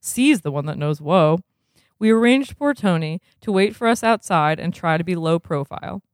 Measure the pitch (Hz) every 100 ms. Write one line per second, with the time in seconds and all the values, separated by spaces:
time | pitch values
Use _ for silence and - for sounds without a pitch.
0 | - - 269 269 151 143 147 143 147 147
1 | 151 185 156 170 - _ _ _ _ _
2 | 214 226 233 262 269 - 285 277 208 165
3 | 160 165 _ _ - 190 202 214 233 226
4 | 226 226 - 175 151 156 170 - 170 160
5 | 170 175 160 165 - 151 139 - - 196
6 | _